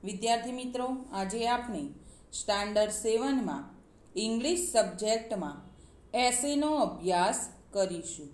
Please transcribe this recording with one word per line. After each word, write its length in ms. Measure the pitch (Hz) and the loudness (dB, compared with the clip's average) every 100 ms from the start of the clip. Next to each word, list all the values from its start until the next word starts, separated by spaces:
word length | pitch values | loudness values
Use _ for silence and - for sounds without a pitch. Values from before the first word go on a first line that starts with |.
વિદ્યાર્થી 480 | 190 185 226 233 233 | -8 -4 2 2 0
મિત્રો, 440 | 254 254 247 247 262 - | -6 -6 -4 -2 -4 -6
આજે 360 | 196 190 226 233 | -4 -2 0 0
આપણે 400 | 240 240 190 143 - - - - | 0 -2 -6 -6 -10 -20 -20 -14
સ્ટાન્ડર્ડ 580 | - - 202 208 208 208 | -10 0 0 2 2 2
સેવનમાં 760 | 208 226 226 262 269 202 143 - - - - - - | 2 2 2 4 2 0 -4 -8 -18 -20 -20 -10 -4
ઇંગ્લિશ 540 | 220 226 269 349 - | 0 0 2 0 2
સબ્જેક્ટમાં 840 | 233 196 175 214 226 - 208 151 143 - - - - - 233 | 2 2 0 0 0 0 -6 -4 -8 -16 -20 -20 -20 -6 2
એસેનો 580 | 247 247 285 294 302 302 | 2 2 2 2 2 2
અભ્યાસ 720 | 208 - 175 175 185 254 - - - | 2 0 0 4 4 2 -4 -12 -8
કરીશું. 560 | 196 190 170 - - 147 | 0 0 -2 -8 -12 -14